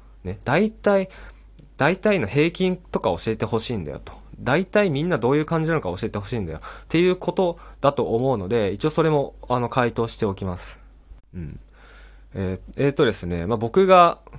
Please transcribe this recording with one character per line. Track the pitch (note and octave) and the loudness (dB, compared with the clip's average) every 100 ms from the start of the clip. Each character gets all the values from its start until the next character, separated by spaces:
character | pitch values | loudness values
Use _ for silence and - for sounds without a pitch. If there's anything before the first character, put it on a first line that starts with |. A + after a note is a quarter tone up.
| - - | -20 -14
ね。 | F2+ G2+ | -10 -8
大 | - D3+ A3 | 0 2 2
体、 | A3 G#3 G3 F#3+ - - - - - - - | 0 2 2 0 -10 -20 -20 -20 -20 -20 -2
大 | C#3 F#3+ | 0 2
体 | G#3+ G3 | 0 0
の | G2+ | 0
平 | C3 E3 | 2 0
均 | E3+ F#3 F3+ | 2 -2 -2
と | - - | -4 -2
か | A2 | 0
教 | - - | 0 -2
え | A2 | -2
て | |
ほ | G#2 A2+ | 0 -2
し | - | -2
い | A2+ | -4
ん | |
だ | D2 | -6
よ | C#2 | -10
と。 | - - - - | -14 -18 -20 -8
大 | G#2 D3+ F#3+ | 0 0 2
体 | G#3 G3+ | 2 2
み | C#3 | 2
ん | F3 | 0
な | D3 | 0
ど | A#2 | 2
う | D3 | 2
い | |
う | D3+ | 2
感 | E3 | 0
じ | D#3 | 0
な | |
の | D#3 | -2
か | F2 F2+ | -2 -4
教 | A2 | -4
え | |
て | G#2 | -4
ほ | G2 | -4
し | |
い | A#2+ | -4
ん | F2 | -4
だ | |
よ。 | D#2 | -8
っ | - - - | -12 -18 -2
て | E3 | 2
い | F3+ | 2
う | F3+ | 2
こ | - | -2
と | - F3+ E3+ - - | 0 0 -2 -14 0
だ | C#3 | 0
と | - F2+ | 2 0
思 | A2+ C3 | 0 2
う | A#2 | 0
の | F#2 | 0
で、 | A#2 G2+ | 0 0
一 | G#2 D#3 | 0 -2
応 | |
そ | E3 | 2
れ | D#3 | 2
も、 | D3+ C3+ - - | 2 0 -8 -4
あ | B2 | -2
の、 | A#2+ | 0
回 | C3 A#2+ | 0 0
答 | A2+ A2+ | 0 -4
し | - | -2
て | G#2+ | -2
お | |
き | F#2+ | -2
ま | F#2+ F2 | -6 -6
す。 | - - - - - - - | -10 -18 -20 -20 -20 -20 -16
う | F2+ | -12
ん。 | D2+ - - - - - - - - | -12 -12 -18 -20 -20 -20 -20 -20 -14
え | - F#2 F#2 - | -6 -4 -4 -8
ー、 | - | -2
え | C#3 | 0
ー | |
と | C#3 | 2
で | B2+ | 2
す | G2+ F2 | 2 -4
ね、 | F2 F2 | -4 -2
ま | |
あ、 | A2+ | -2
僕 | A2+ F#3 F#3+ | 0 2 6
が、 | F#3 E3+ - - | 8 6 2 -12